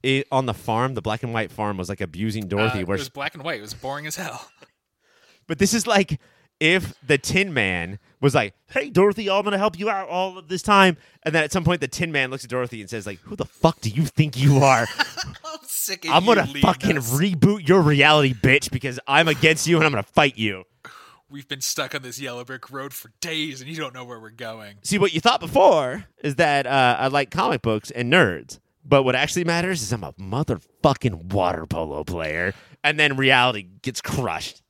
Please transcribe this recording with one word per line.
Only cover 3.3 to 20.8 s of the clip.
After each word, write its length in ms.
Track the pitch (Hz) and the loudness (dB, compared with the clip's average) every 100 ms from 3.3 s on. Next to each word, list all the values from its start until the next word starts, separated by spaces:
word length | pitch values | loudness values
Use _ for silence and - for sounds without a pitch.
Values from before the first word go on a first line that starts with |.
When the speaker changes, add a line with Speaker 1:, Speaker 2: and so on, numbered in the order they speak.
| 156 | -8
Speaker 2:
and 80 | |
white. 160 | 147 135 | -10 -10
It 20 | |
was 120 | 104 | -12
boring 320 | 107 131 143 151 | -14 -10 -10 -10
as 80 | 156 | -10
hell. 340 | 170 - - _ | -10 -12 -18 _
<laughs> 40 | - _ _ _ _ _ _ _ _ | -20 _ _ _ _ _ _ _ _
Speaker 1:
But 100 | 156 | 0
this 140 | 196 | 0
is 140 | 226 240 | 2 2
like 320 | 202 190 147 _ _ _ _ | 2 2 -4 _ _ _ _
if 340 | 156 185 175 - 131 | 2 2 -2 -14 -2
the 120 | 143 | 0
Tin 360 | - 185 196 | 2 0 0
Man 440 | 143 98 90 85 101 _ _ | 0 0 0 -6 -10 _ _
was 140 | 139 139 | 2 2
like, 180 | 104 _ _ | -2 _ _
"Hey, 220 | 262 285 | -6 -2
Dorothy, 400 | 180 202 202 202 | 2 2 2 -2
I'm 140 | 190 | 0
gonna 140 | 202 196 | 0 0
help 220 | 208 165 | -2 -2
you 100 | 208 | -4
out 180 | 196 170 | -4 -4
all 280 | 175 190 185 | -4 -4 -6
of 100 | 156 | -8
this 140 | 185 | -6
time." 360 | - 202 190 160 _ _ | 4 8 8 4 _ _
And 100 | 160 | -2
then 100 | 160 | 0
at 80 | 151 | 0
some 120 | 190 | 0
point, 180 | 165 175 | 0 0
the 60 | 143 | -2
Tin 240 | - 170 | -6 -4
Man 180 | 151 131 | -2 -2
looks 140 | 131 | -6
at 60 | 120 | -6
Dorothy 300 | 127 123 117 | -4 -4 -8
and 80 | 98 | -10
says, 180 | 117 101 | -10 -10
like, 120 | 95 | -12
"Who 140 | - 202 | -14 -10
the 100 | - | -10
fuck 360 | _ 165 - | _ 0 0
do 80 | 113 | -4
you 160 | 107 156 | -2 -2
think 320 | - 151 120 | 0 -2 4
you 220 | 139 135 | 4 6
are?" 280 | 139 123 117 | 6 4 2
Speaker 2:
<laughs> 40 | - 906 - - - | -4 -6 -6 -14 -14
I'm 160 | 320 311 - | -14 -14 -10
sick 400 | - - 190 165 | -8 -8 -8 0
of 60 | |
Speaker 1:
"I'm 120 | 151 | 2
Speaker 2:
you 120 | 196 214 | 4 4
Speaker 1:
gonna 100 | 156 | 2
Speaker 2:
leading 140 | - | 0
Speaker 1:
fucking 360 | - - - 156 | 2 2 0 -2
Speaker 2:
us. 120 | 117 135 | -2 0
Speaker 1:
reboot 480 | 202 170 175 208 147 | 0 4 2 2 4
your 140 | 190 | 6
reality, 520 | 151 143 147 151 139 117 | 6 6 6 6 4 2
bitch, 340 | 127 139 - | 4 2 2
because 280 | 131 139 123 - | -6 -6 -10 2
I'm 200 | 139 165 | 4 4
against 380 | 135 156 160 156 | 4 2 2 2
you 100 | 165 | 2
and 80 | 156 | 2
I'm 60 | |
gonna 120 | 123 | 0
fight 340 | 98 - 147 120 | -2 2 2 0
you." 280 | 107 95 92 _ | -4 -4 -14 _